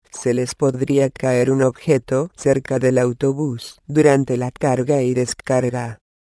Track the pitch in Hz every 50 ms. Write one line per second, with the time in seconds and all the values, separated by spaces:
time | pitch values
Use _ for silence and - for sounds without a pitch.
0 | _ _ - - - 127 120 123 127 123 - - 147 135 127 127 135 135 139 139
1 | 135 131 - - - 131 127 123 123 131 135 135 131 131 123 - - - 151 127
2 | - - 131 131 156 175 _ - - 139 135 131 131 - 131 127 127 127 127 127
3 | 123 123 120 - 143 139 135 139 156 143 120 117 - - - _ _ - 143 156
4 | 147 147 139 139 139 - 127 120 123 127 - - - 143 127 123 127 135 147 139
5 | 127 123 127 123 127 120 - - - - 131 127 127 123 123 127 120 117 110 -
6 | _ _ _ _ _